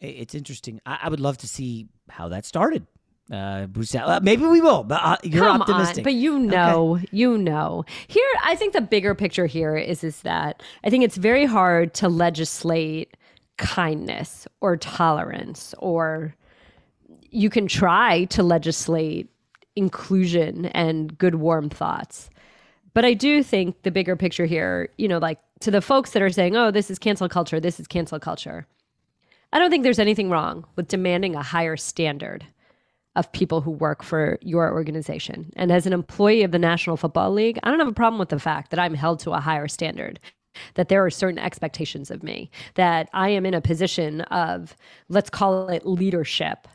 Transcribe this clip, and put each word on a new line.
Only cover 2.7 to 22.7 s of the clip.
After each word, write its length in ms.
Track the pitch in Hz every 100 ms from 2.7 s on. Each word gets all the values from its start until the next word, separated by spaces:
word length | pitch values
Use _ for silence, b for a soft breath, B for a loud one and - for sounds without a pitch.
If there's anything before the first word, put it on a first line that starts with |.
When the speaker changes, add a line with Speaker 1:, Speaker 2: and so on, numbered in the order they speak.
| 320 - _ _ _ -
Speaker 1:
Uh, 380 | 98 98 98 95
Bruce 260 | 104 113 123
Allen, 180 | 143 175
uh, 20 |
maybe 220 | 196 233 320
we 140 | 339
will, 240 | 320 175
but, 160 | 110 151
uh, 140 | 160 -
you're 180 | 175 165 262
Speaker 2:
Come 140 | 247
Speaker 1:
optimistic. 380 | 202 180 170 175
Speaker 2:
on, 60 |
but 100 | 262
you 220 | 240 302 285
Speaker 1:
Okay. 100 | 226
Speaker 2:
know, 540 | 185 170 165 165 175 190
you 260 | 202 247 220
know. 480 | 170 151 156 175 - B B
Here, 160 | 415 539 508
I 100 | 311
think 180 | 339 415
the 80 | 359
bigger 360 | 202 208 202 196
picture 300 | 202 - 170
here 300 | 160 156 156
is, 280 | - 165
is 180 | 160 -
that 400 | - 165 151 - B B
I 60 | 208
think 120 | 254
it's 140 | 247 190
very 280 | 214 262
hard 480 | 285 214 180 170 170
to 140 | - 190
legislate 1080 | 170 170 156 160 - 170 165 156 156 - _ b b b -
kindness 880 | - - 165 156 - 104 - - - -
or 160 | 202 165
tolerance, 1000 | - - 165 151 - - - - - -
or 580 | 185 165 160 156 156 - b b b b b b _ - _
you 220 | - 208
can 160 | 233 196
try 600 | - 180 185 233 170 185
to 180 | -
legislate 840 | 175 165 160 - - 165 156 165 - _ _ _ _
inclusion 920 | 208 190 - - 190 180 170 156 170 180
and 520 | - 160 160 156 -
good, 160 | 185
warm 340 | 160 160 160 147
thoughts. 640 | - - - - - - b b b b